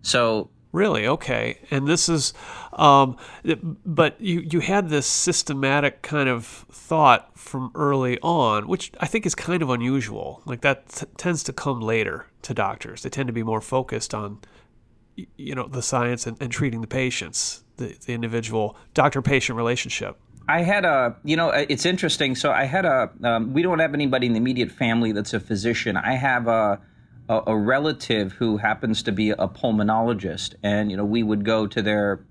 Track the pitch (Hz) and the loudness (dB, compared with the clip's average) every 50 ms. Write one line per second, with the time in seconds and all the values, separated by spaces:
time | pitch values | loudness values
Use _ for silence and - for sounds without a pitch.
0 | - - - 131 120 113 110 107 95 - _ _ - _ - 165 202 214 165 113 | -2 0 2 4 4 4 2 0 -2 -6 _ _ -18 _ 0 2 2 2 2 2
1 | 104 117 147 160 - - 127 113 110 117 117 - - - 147 139 135 143 165 170 | 2 0 0 0 0 -2 -2 0 0 -2 -6 -8 -8 -4 -2 -2 2 2 2 2
2 | - - 165 156 131 - - - - - - - - - - - 160 147 139 139 | 2 2 2 0 0 -2 -6 -8 -18 -16 -16 -16 -16 -14 -2 4 8 8 10 8
3 | 139 131 127 - - - - - - - 160 - - 165 156 - - 190 160 147 | 8 6 2 -8 -14 -20 -20 -6 -2 -2 -2 -2 -2 -8 -8 -8 -8 -4 2 4
4 | 165 147 - - 226 196 170 175 165 165 151 170 - - 196 202 202 160 151 143 | 4 4 2 -2 -4 -2 -2 -2 -2 0 0 0 0 2 0 0 0 2 0 0
5 | 127 - - - - 180 170 - - - 143 139 139 135 135 143 143 139 - - | 0 0 -2 0 0 0 0 0 -2 -2 -2 0 2 2 2 2 2 0 -2 -4
6 | - - 151 147 139 131 127 117 110 - - - - _ - - - - 160 160 | -10 -4 -2 0 2 2 0 -2 -4 -10 -16 -20 -20 _ -20 -20 -6 -2 2 6
7 | 151 135 120 101 - - _ - - - - 131 127 123 - - 151 143 143 135 | 8 8 8 6 4 -6 _ -20 -18 -10 -8 -8 -8 -8 -4 -2 0 2 2 2
8 | 127 123 123 - - - 170 160 131 113 107 107 104 - 180 170 - - - - | 2 0 -2 0 0 0 2 4 4 4 2 2 0 -2 -4 -4 -4 -10 -8 -6
9 | - - - 226 214 180 - - - - 175 175 165 131 127 117 117 123 135 139 | -6 -2 -2 -2 0 0 -4 -4 -2 -2 0 0 0 0 0 0 0 0 0 0
10 | 113 107 107 107 - - - - - - 127 120 - 139 135 - - - - - | -2 -4 -8 -8 -8 -10 -10 -12 -10 -10 -10 0 2 0 0 0 -4 -16 -12 -12
11 | 165 - - - - 180 175 151 - - 131 - - 143 135 120 110 107 117 113 | -12 -12 -14 -6 -4 -2 -2 -2 -4 -6 -8 -4 -4 -4 -4 -2 -2 0 0 0
12 | 107 95 - - - - _ _ - - - - 104 98 107 - - - - - | 0 -2 -4 -8 -12 -16 _ _ -10 -6 -2 -2 -2 -2 -2 -6 -12 -14 -14 -10
13 | - - - - 135 123 113 117 110 113 110 110 107 - - 131 127 - 117 113 | -10 -8 -4 -4 -4 -4 -2 -4 -2 -2 -2 -2 -2 -2 -2 -2 -2 -2 -6 -8
14 | - - - 107 104 101 104 107 - _ _ - - _ _ - _ _ _ _ | -6 -6 -6 -8 -8 -8 -12 -14 -18 _ _ -20 -20 _ _ -20 _ _ _ _
15 | _ _ _ - 185 - - - 143 139 139 127 123 - 135 131 120 - - 127 | _ _ _ -18 -18 -18 -18 -16 -12 -10 -8 -8 -8 -8 -8 -6 -6 -2 -2 0
16 | 120 120 123 117 - 120 113 - 135 120 117 - 151 135 117 113 113 107 - 131 | 0 0 -2 -4 -6 -10 -8 -8 -8 -8 -4 -2 -2 -2 -2 -4 -8 -4 -4 -2
17 | 131 127 123 - - 80 82 - - - - - _ _ _ - 127 117 - - | -2 -2 -4 -6 -8 -6 -6 -6 -4 -4 -6 -10 _ _ _ -10 -10 -10 -10 -14
18 | - - 123 117 117 113 113 120 113 113 113 110 107 104 - - - - _ - | -8 -8 -6 -4 -4 -2 -4 -4 -4 -2 -2 0 -2 -2 -4 -10 -20 -4 _ 4
19 | - 147 - 135 127 - 143 131 - - 123 113 117 117 123 123 - 123 - - | 4 4 2 2 0 2 2 2 2 0 -2 -2 0 0 0 -2 -4 -6 -6 -6
20 | 107 98 - _ _ _ - - - - 151 170 175 170 202 208 185 175 151 135 | -6 -8 -10 _ _ _ -20 -12 -2 0 0 2 2 2 2 2 4 4 4 4
21 | 127 120 117 - - 147 156 165 165 151 - 135 143 - 147 120 - 175 185 180 | 2 0 -2 -6 -2 0 0 2 2 2 2 0 0 0 -2 0 0 0 0 0
22 | - 151 - - 151 135 127 - - 147 113 90 139 135 131 190 185 170 139 131 | 0 -2 0 0 0 -2 0 0 0 2 2 2 0 0 0 0 2 2 2 2
23 | 113 95 - - - 120 117 113 113 117 135 151 175 185 175 160 160 151 143 147 | 2 0 -4 -4 -2 0 0 2 0 0 0 0 2 2 2 2 2 2 2 0
24 | 147 135 131 131 123 120 117 110 120 127 127 120 117 - - - 131 117 113 117 | 0 2 2 2 2 2 2 2 2 0 2 0 -2 -2 -2 -4 -2 0 2 2
25 | 117 110 107 104 104 - - 110 - - 110 98 101 117 117 - - 117 98 92 | 2 2 0 -2 -4 -4 -4 -6 -4 -2 -4 -2 0 0 0 0 -2 -2 -2 0
26 | - 107 131 127 131 135 127 123 120 117 113 113 107 104 101 - - - _ - | 0 0 -2 0 0 0 0 2 2 2 2 2 4 2 0 -2 -4 -20 _ -20
27 | - _ - - - - 113 110 - - 110 107 101 110 127 139 147 156 143 - | -20 _ -20 -20 -4 -2 -2 0 2 0 0 2 2 2 2 2 2 0 -4 -4
28 | - - 120 107 101 95 - - 123 113 107 104 107 107 107 - - 113 110 - | -4 -2 0 0 0 -2 -2 -2 0 0 0 2 0 0 -2 0 0 -2 -2 0
29 | - 120 101 95 107 104 104 - 92 98 - - - 123 110 107 104 104 107 110 | -2 -2 0 2 2 2 2 0 -2 -4 -2 -2 -2 0 2 2 2 2 2 2
30 | 113 117 120 98 95 92 78 - - - - - - 101 104 104 107 104 95 95 | 2 2 0 -2 -4 -6 -6 -6 -10 -12 -12 -4 -2 0 0 0 0 -2 -2 -2
31 | 101 101 107 117 113 104 110 104 101 110 113 110 107 101 - 117 101 107 104 104 | -2 0 0 0 2 2 0 0 2 0 2 2 0 0 -2 -2 0 0 2 2
32 | 101 101 98 90 - _ | 2 0 -2 -4 -8 _